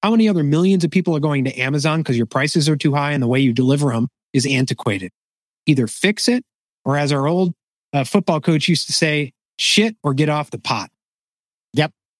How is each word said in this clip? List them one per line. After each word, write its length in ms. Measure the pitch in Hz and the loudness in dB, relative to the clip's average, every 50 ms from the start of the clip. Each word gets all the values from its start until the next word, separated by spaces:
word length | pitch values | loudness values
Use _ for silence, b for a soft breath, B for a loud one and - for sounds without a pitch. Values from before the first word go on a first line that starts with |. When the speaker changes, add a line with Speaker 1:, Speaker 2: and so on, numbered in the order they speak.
Speaker 1:
How 80 | - 208 | 0 2
many 180 | 226 226 220 214 | 2 4 4 4
other 120 | 190 165 | 2 2
millions 400 | 147 143 151 165 180 190 196 180 | 2 2 2 2 2 2 2 2
of 80 | 170 156 | 0 0
people 240 | - 185 175 175 160 | 0 0 0 0 0
are 60 | 147 | 0
going 240 | 147 156 143 135 127 | 0 0 0 0 -2
to 140 | 135 - - | -2 -2 -4
Amazon 440 | 127 135 147 147 139 156 156 160 | -4 -2 -2 -2 0 0 -2 -2
'cause 140 | 151 - 123 | -2 0 0
your 100 | 117 113 | 0 0
prices 440 | - - 135 143 151 - 170 143 160 | -2 -2 -2 -2 0 0 0 0 0
are 60 | 156 | 0
too 180 | 139 - 151 139 | 0 0 0 0
high 180 | 147 143 147 | 0 -2 -2
and 100 | 147 139 | -2 0
the 60 | 127 117 | 0 0
way 120 | 127 135 | 2 2
you 120 | 139 127 | 2 2
deliver 400 | 117 127 127 127 143 143 147 135 | 2 2 2 2 2 2 0 0
'em 160 | 117 113 123 - _ _ _ _ - | 0 -2 -2 -4 _ _ _ _ -2
is 100 | 135 120 | -2 0
antiquated? 680 | 156 139 127 131 - - - - 117 101 95 92 90 _ _ _ _ _ _ _ _ _ _ - | 0 0 0 0 -2 -4 -4 -4 -4 -4 -4 -6 -10 _ _ _ _ _ _ _ _ _ _ 0
Either 220 | 151 147 131 117 | 0 2 2 2
fix 420 | 107 - - - 196 208 - - 247 | -2 -2 -2 0 0 0 0 0 0
it, 160 | 240 254 - _ _ _ _ _ _ _ - | 0 -2 -2 _ _ _ _ _ _ _ -6
or 140 | 131 139 147 | -4 -2 -2
as 120 | 147 139 | 0 0
our 160 | 147 139 135 | 0 0 0
old, 280 | 151 175 180 190 170 - _ _ _ _ _ _ _ - | 0 0 0 0 -2 -4 _ _ _ _ _ _ _ -4
uh, 100 | 139 127 | -4 -2
football 360 | - - 202 - - 165 151 | 0 0 0 0 0 -2 0
coach 280 | - 180 160 151 - - | 0 0 0 0 2 0
used 180 | 165 - - | 0 -2 -2
to 60 | - | -4
say, 400 | - - 165 156 151 147 147 131 - _ _ _ _ - | -2 -2 0 0 0 -2 -2 -4 -8 _ _ _ _ -6
"Shit 380 | - - - 208 214 226 220 _ | -2 0 2 2 2 0 -2 _
or 100 | - 143 | -4 -2
get 160 | 135 131 156 151 | 0 0 0 0
off 220 | 147 151 143 - | 0 -2 -4 -6
the 80 | - - | -10 -10
pot." 320 | - - 127 104 90 - _ _ _ _ _ _ _ _ _ _ _ _ _ _ _ _ | -4 -4 -4 -4 -4 -10 _ _ _ _ _ _ _ _ _ _ _ _ _ _ _ _
Speaker 2:
Yep. 200 | - 147 151 160 _ _ _ _ _ | -2 -2 -2 -2 _ _ _ _ _